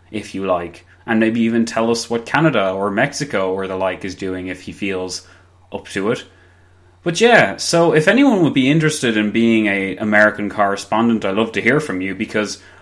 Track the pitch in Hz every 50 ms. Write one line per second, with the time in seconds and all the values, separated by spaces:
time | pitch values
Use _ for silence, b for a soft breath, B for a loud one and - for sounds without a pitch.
0 | _ - 107 104 98 - - 95 98 95 90 87 87 82 - - - b b b
1 | b 120 113 110 110 110 113 117 113 113 117 117 113 113 - 117 113 117 117 117
2 | - - 120 117 117 - - 143 160 156 131 107 98 95 92 95 98 104 98 110
3 | 131 143 - - 147 - - 98 95 92 92 95 95 92 95 92 95 92 92 90
4 | - 95 87 - 98 92 92 90 90 92 90 - - 92 82 - 104 98 95 92
5 | 92 90 - - - b b b b b b b b b - 101 - - - 101
6 | 95 107 127 - - - b b b b b b b b b b b b b b
7 | b 170 165 175 220 240 233 180 117 98 95 - - - - 170 170 165 127 156
8 | 151 190 214 262 285 277 226 190 165 131 - 139 127 135 151 165 156 151 151 -
9 | 135 120 110 107 107 104 104 113 117 117 113 110 107 101 101 98 95 95 90 -
10 | 110 107 107 104 107 107 104 - 104 98 - 107 101 98 101 98 - - 107 110
11 | 117 117 113 104 110 98 98 107 113 110 - 101 104 117 135 151 147 - 92 92
12 | 92 95 95 101 110 - - 110 104 98 - - B B B B